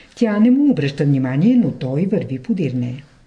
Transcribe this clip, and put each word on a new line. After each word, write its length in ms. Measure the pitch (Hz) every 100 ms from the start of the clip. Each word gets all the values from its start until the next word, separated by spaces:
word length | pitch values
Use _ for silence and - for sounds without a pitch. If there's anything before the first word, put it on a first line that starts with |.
| _ -
Тя 240 | 226 208
не 120 | 226
му 200 | 262 294
обръща 340 | 160 139 - 147
внимание, 520 | 139 131 131 196 247
но 140 | 170
той 340 | 117 127 135 190
върви 340 | 196 123 131
подир 320 | - 190 147
нея. 320 | 123 123 131 - _